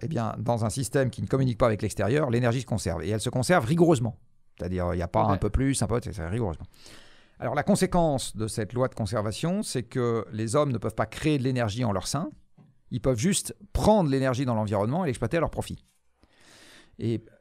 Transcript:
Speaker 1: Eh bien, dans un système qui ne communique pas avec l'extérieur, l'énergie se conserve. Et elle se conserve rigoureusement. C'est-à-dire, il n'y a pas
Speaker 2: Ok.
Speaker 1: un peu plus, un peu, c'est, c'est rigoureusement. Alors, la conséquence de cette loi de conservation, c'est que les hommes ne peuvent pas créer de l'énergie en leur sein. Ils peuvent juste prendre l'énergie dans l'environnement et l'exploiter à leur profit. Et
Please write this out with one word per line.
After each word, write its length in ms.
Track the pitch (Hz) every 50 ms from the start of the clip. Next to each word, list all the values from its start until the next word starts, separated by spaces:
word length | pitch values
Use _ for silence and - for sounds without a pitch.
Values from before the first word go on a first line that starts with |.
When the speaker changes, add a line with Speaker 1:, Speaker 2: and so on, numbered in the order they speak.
Speaker 1:
Eh 60 | 117
bien, 280 | - - 120 113 110 -
dans 260 | 120 110 123 120 110 113
un 60 | 107
système 400 | - 143 - - - 147 135 120
qui 140 | - - 104
ne 40 |
communique 300 | - 143 135 135 127 113
pas 80 | - 131
avec 160 | 117 107 95
l'extérieur, 480 | 110 98 - - 98 101 135 - - 123
l'énergie 320 | 113 120 127 117 113 135
se 60 | 117
conserve. 360 | - 120 101 - 87 82 82 78
Et 60 | 92
elle 100 | 107 107
se 80 | - 127
conserve 340 | - 127 127 - 180 175 120
rigoureusement. 540 | 107 170 165 175 160 165 117 120 110 - - - _ _ _ _ _ _ -
C'est-à-dire, 340 | 85 90 92 90 87 87 87
il 40 |
n'y 40 | 90 82
a 40 |
pas 160 | - - 110 110
Speaker 2:
Ok. 60 | 107
Speaker 1:
un 60 | 98
peu 120 | 90 - 101
plus, 320 | - 117 135 139 131 -
un 60 | -
peu, 120 | 90 110 123 -
c'est, 100 | 90 85
c'est 140 | - 80
rigoureusement. 380 | 82 98 123 117 90 78 - - - - - - - - - - - - - - _ _ -
Alors, 160 | - 120 123
la 80 | 147 -
conséquence 720 | - 208 - 185 170 - 175 165 156 139 123 - - -
de 100 | 104 107
cette 260 | 107 - 120 107 - -
loi 160 | 120 131 123
de 40 | -
conservation, 680 | - 110 - 120 113 101 110 104 - - 165 185 208 -
c'est 180 | - - 131 117
que 400 | - - 131 120 117 117 113 98 -
les 240 | 110 107 113 113 107
hommes 160 | 147 151 143
ne 60 | 120
peuvent 160 | 98 - 110 -
pas 140 | - 113
créer 320 | - - - - 156 151 139
de 40 | 123
l'énergie 400 | 135 127 127 117 107 98 123 127
en 80 | 110
leur 140 | 98 92 -
sein. 240 | - - 139 185 302 - - - _ _ - - - _ _ _ -
Ils 100 | - 123
peuvent 160 | - 139 127
juste 380 | 107 127 196 175 - - - - - - - -
prendre 340 | 127 127 208 214 214 170
l'énergie 380 | 139 135 135 131 131 123 123 143
dans 80 | 123 120
l'environnement 500 | 107 110 98 107 98 104 113 139 180 185
et 40 |
l'exploiter 300 | 147 113 - 123 110 170
à 20 | 165
leur 100 | 151 117
profit. 340 | - 131 - - 135 - - _ _ _ _ _ _ _ _ _ _ _ - - - - - - - - - _ _ -
Et 260 | - 113 113 110 - - - _